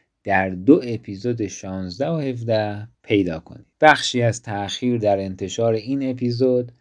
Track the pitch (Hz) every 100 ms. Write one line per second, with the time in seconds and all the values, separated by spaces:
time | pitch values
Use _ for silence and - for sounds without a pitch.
0 | _ _ - 95 95 90 98 180 120 113
1 | - 98 120 120 101 - 98 95 92 90
2 | 143 165 139 123 113 110 107 104 110 _
3 | - 107 87 80 - - - - 156 139
4 | - 123 117 - - 101 98 - 123 120
5 | 104 98 98 92 95 - 113 113 110 139
6 | 135 123 123 120 131 123 120 -